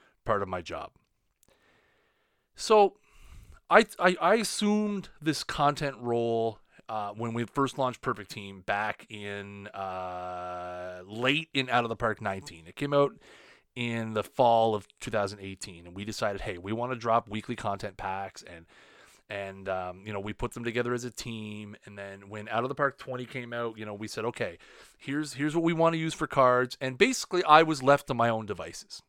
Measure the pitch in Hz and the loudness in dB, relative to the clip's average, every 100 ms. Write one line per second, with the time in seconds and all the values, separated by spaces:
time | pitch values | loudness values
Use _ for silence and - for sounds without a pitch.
0 | _ _ - 104 98 92 85 80 - _ | _ _ 0 0 0 -6 -8 -10 -12 _
1 | _ _ _ _ _ _ _ _ _ _ | _ _ _ _ _ _ _ _ _ _
2 | _ _ _ _ _ - - 214 196 - | _ _ _ _ _ -10 6 8 8 4
3 | _ - - - - - - 165 - - | _ -20 -20 -20 -20 -20 6 6 6 2
4 | 185 185 165 226 208 - 208 214 208 202 | 0 2 2 2 0 -2 0 0 0 -4
5 | 185 - 151 143 - - 143 143 147 117 | -8 -6 -4 -4 -4 0 0 0 -4 -6
6 | 120 117 117 113 113 104 _ - - 110 | -2 0 0 0 -2 -4 _ -20 -10 -6
7 | 101 104 117 113 113 - 135 - 127 120 | -6 -6 -4 -4 -2 0 0 0 -2 -2
8 | 131 107 98 110 98 98 95 101 107 - | -6 -6 -8 -12 -12 -10 -4 -2 -2 -4
9 | - 107 101 101 101 101 101 98 95 92 | -12 -12 -10 -8 -10 -12 -12 -10 -8 -6
10 | 92 90 90 90 90 90 90 90 90 90 | -8 -8 -8 -8 -8 -8 -10 -10 -10 -12
11 | 95 107 127 151 160 139 127 120 117 110 | -10 0 2 2 -2 -4 0 0 0 -2
12 | 120 104 107 98 - 82 80 - 143 143 | -2 -2 -4 -6 -10 -18 -18 -8 0 4
13 | 139 - - - - - _ - 120 117 | 4 0 -18 -20 -20 -20 _ -6 -4 -2
14 | 113 107 - - 123 117 113 107 - _ | -2 -2 -2 2 6 6 6 2 -4 _
15 | - 107 98 104 98 95 - 85 87 92 | -4 -2 -2 -4 -12 -12 -14 -16 -14 -10
16 | 104 104 110 101 117 87 95 113 123 123 | -8 -2 -2 -2 -6 -8 -4 -2 -2 -2
17 | 117 113 113 107 - 117 110 98 104 95 | 2 2 2 -4 -6 -6 -4 -4 -6 -8
18 | 98 95 98 - - 85 85 - - - | -6 -6 -8 -12 -18 -18 -20 -20 -20 -20
19 | - - - 101 98 98 95 92 90 90 | -20 -20 -10 -8 -8 -8 -4 -4 -4 -8
20 | 104 101 104 104 120 - 120 113 120 123 | -8 -6 -6 -4 -6 -4 -4 -2 0 -2
21 | 120 - 120 113 107 104 104 104 - 101 | -4 -10 -10 -10 -10 -10 -12 -16 -18 -14
22 | 98 98 98 107 107 113 127 143 139 - | -12 -14 -12 -10 -2 0 0 0 -2 -2
23 | - 127 123 131 120 117 117 110 107 104 | -8 -8 -8 -10 -8 -6 -6 -6 -8 -8
24 | 110 - 110 - 104 82 - - - _ | -6 -4 -4 -2 -4 -6 -18 -20 -20 _
25 | - 143 151 123 151 160 165 165 165 165 | -6 -4 -4 -2 0 2 2 4 4 4
26 | 160 - 151 143 127 123 123 - 131 127 | 0 -2 0 6 6 6 2 -2 -6 2
27 | 240 254 - 180 165 151 160 147 131 139 | 2 2 -2 0 8 10 10 4 6 6
28 | - 123 117 113 104 92 82 - - - | 4 2 2 2 -2 -6 -8 -12 -16 -20